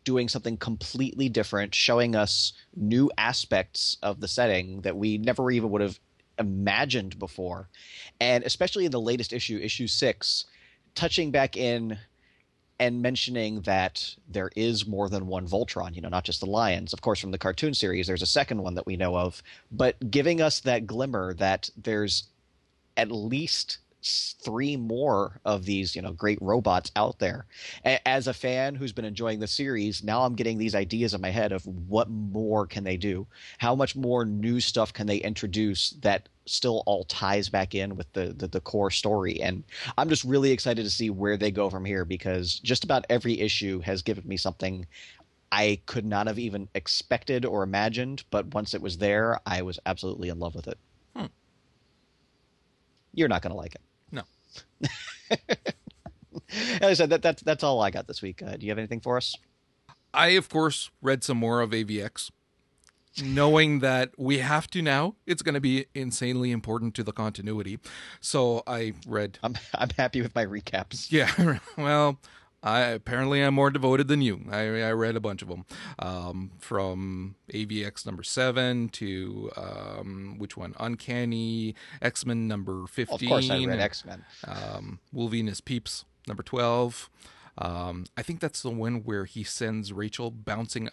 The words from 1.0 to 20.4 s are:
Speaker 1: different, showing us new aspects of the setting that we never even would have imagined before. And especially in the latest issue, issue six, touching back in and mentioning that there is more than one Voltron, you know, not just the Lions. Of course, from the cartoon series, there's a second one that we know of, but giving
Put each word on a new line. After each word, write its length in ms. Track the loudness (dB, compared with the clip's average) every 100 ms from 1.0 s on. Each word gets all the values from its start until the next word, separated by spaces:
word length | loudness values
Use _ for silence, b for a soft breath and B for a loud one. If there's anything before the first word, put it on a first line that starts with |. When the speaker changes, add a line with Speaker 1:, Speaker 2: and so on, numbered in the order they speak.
| -2 0 0
Speaker 1:
different, 460 | 2 0 0 0
showing 420 | 2 4 4 4 4
us 380 | 4 2 0 B B -2
new 340 | 2 4 4 4
aspects 800 | 0 0 2 2 2 -2 -2 -2
of 160 | -4 -4
the 80 | -2
setting 540 | 2 4 4 0 -4
that 140 | -4 0
we 220 | 0 2
never 320 | 0 2 2
even 220 | 2 2
would 100 | 2
have 180 | 0 -2 _ _ _ -4
imagined 800 | -2 0 2 2 2 0 -2 -8
before. 500 | -10 -6 -6 -6 -12 B B B B 0
And 220 | 4 4
especially 420 | 2 0 0 2 0
in 60 |
the 100 | 2
latest 320 | 0 0 -2
issue, 240 | -4 -4 -4
issue 300 | -4 -2 -2
six, 580 | 2 2 2 0 -2 -4 b b b _
touching 380 | -2 0 2 2
back 260 | 4 2 2
in 400 | 0 0 -2 -6 -12 b b b _ _ _ 0
and 220 | 0 2
mentioning 600 | 0 0 -2 -2 -2 -2
that 520 | 2 2 2 -2 -8 -12 -8
there 220 | -6 -4 0
is 300 | 0 0 0
more 240 | 0 0
than 160 | -2 -2
one 220 | -4 -2
Voltron, 480 | -2 -2 -4 -6 -6
you 60 |
know, 80 | -2
not 140 | -2
just 180 | -2 -4
the 40 | 0
Lions. 480 | 2 4 2 -2
Of 80 | -2
course, 180 | 0 0
from 120 | 0
the 60 | -2
cartoon 340 | -2 0 0
series, 320 | 2 2 0 0
there's 160 | 0
a 60 | 2
second 340 | 2 2 -2
one 140 | -4 -4
that 100 | -4
we 100 | 0
know 220 | 0 2
of, 240 | 0 -4 B B -6
but 400 | 2 2 2 2
giving 300 | 4 4 4